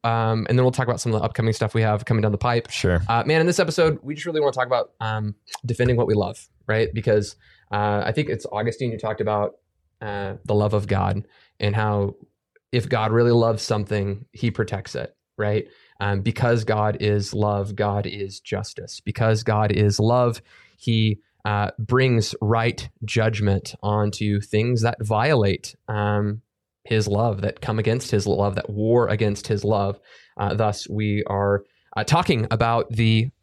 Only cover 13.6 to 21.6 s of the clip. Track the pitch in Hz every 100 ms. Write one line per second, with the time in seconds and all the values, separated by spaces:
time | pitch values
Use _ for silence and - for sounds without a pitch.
13.6 | - 107 101 107 98 101 - - 120 -
14.6 | 110 95 - 62 - _ _ - 104 107
15.6 | - _ _ _ 101 98 104 - 123 117
16.6 | 110 107 107 107 104 104 101 104 104 101
17.6 | 101 98 104 101 98 104 98 98 - 101
18.6 | 110 - - - - - 113 107 110 107
19.6 | 107 107 104 98 107 123 123 113 _ -
20.6 | _ _ - 113 110 104 _ _ 107 104